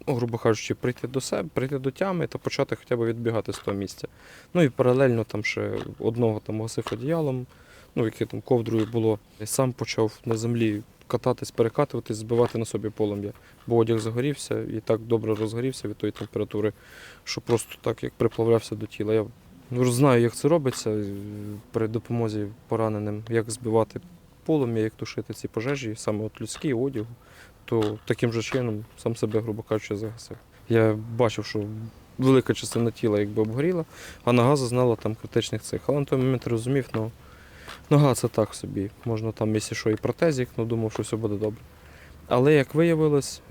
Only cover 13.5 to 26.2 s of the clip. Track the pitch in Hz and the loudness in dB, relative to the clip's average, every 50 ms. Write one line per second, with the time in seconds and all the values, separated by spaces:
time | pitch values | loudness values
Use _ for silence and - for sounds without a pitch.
13.5 | - - - - 117 117 113 120 120 110 107 113 113 120 131 147 139 - - - | -20 -10 -2 2 4 4 6 4 2 0 0 -2 -2 -2 -2 -2 -2 -4 -4 -4
14.5 | 110 110 113 - 113 113 - - 113 110 113 113 120 110 110 110 110 104 110 107 | -4 -4 -4 -4 -6 -4 0 0 0 0 2 0 0 0 2 0 0 0 -2 -2
15.5 | 110 117 123 135 127 - - 104 107 - - 107 - - 107 - - 104 107 - | -2 -4 -4 -4 -4 -6 -8 -8 -6 -4 -4 -4 -4 -6 -8 -6 -4 -4 -4 -4
16.5 | - 104 104 107 - - - - - - - - - - - - - - - - | -2 -2 -2 -2 -2 -6 -14 -20 -20 -20 -20 -20 -20 -14 -10 -10 -8 -6 0 2
17.5 | 120 110 - - - - - 117 113 - - 123 - - 120 110 - - 113 117 | 2 2 0 -2 -10 -6 -4 -4 -4 -4 -6 -6 -2 0 0 0 2 2 4 4
18.5 | 117 113 - - 110 104 110 - - - 104 104 110 110 104 123 - - - - | 4 4 2 -2 -8 -8 -10 -10 -8 -6 -2 0 2 0 0 -2 -8 -20 -20 -20
19.5 | - - - - 120 123 127 127 120 120 143 143 123 117 120 117 - - - 143 | -20 -18 -10 -4 0 2 2 2 4 6 6 6 6 6 4 4 2 2 2 4
20.5 | 170 170 139 131 120 - - 113 107 107 104 98 101 101 101 104 104 104 104 104 | 4 4 2 0 -2 -2 -2 -2 -2 -2 -2 -4 -6 -8 -10 -10 -10 -10 -10 -10
21.5 | 104 104 - - - 117 113 110 113 113 - - 117 117 117 110 107 107 104 101 | -12 -14 -10 -4 -2 -2 0 0 -2 -4 -4 -2 -2 0 0 -2 -2 -4 -6 -6
22.5 | 107 - - - 117 110 113 110 107 104 104 104 104 104 110 117 113 113 107 113 | -10 -12 -6 -2 0 0 0 0 0 -2 -4 -4 -6 -6 -4 -2 0 0 0 -2
23.5 | 110 - - 110 110 113 110 - - - - - - - - - - - - - | -6 -6 -2 2 4 4 2 2 -2 -12 -14 -16 -20 -20 -20 -20 -20 -8 -2 0
24.5 | 160 151 131 117 117 110 107 110 - - 113 - - - 107 - 110 - - 110 | 2 2 2 0 0 0 0 -2 -4 -6 -10 -10 -8 -8 -8 -8 -10 -10 -8 -6
25.5 | - 113 107 135 143 139 131 110 107 - - 113 107 104 | -6 -4 -4 -4 -4 -4 -6 -8 -8 -6 -4 -2 -2 -2